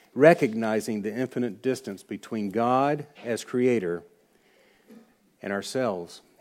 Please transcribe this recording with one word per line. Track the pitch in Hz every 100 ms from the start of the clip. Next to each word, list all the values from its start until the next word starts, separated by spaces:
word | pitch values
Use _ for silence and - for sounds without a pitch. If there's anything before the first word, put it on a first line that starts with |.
| _
recognizing | 120 147 170 131 110 113 110 104 107
the | 101
infinite | 110 127 131 123 98
distance | 135 127 - 95
between | - 98 - 113 101
God | 104 120 127 143 147 147 -
as | 117 110
creator | - 123 127 120 90 85 - _ _ _ _ _ _ _ - - - _ _ _
and | 101
ourselves | 98 98 131 123 92 85 - _ _